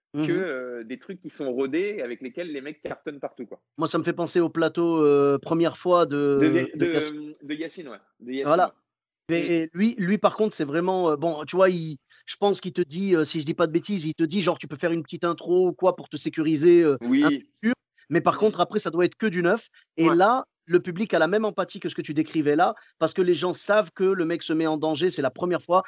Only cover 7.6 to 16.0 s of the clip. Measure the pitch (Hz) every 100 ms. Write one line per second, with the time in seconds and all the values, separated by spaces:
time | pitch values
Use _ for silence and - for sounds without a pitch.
7.6 | 165 185 143 104 _ _ 120 135 143 170
8.6 | 175 - _ _ _ _ - 170 175 170
9.6 | 160 175 226 233 180 208 196 - 214 -
10.6 | 143 160 185 185 170 147 165 151 156 180
11.6 | 185 180 160 143 _ _ - - 202 190
12.6 | 185 180 151 165 196 165 147 165 147 165
13.6 | 165 170 - 196 156 - 160 196 175 160
14.6 | 139 135 170 170 143 - 175 160 - 180
15.6 | 180 156 185 180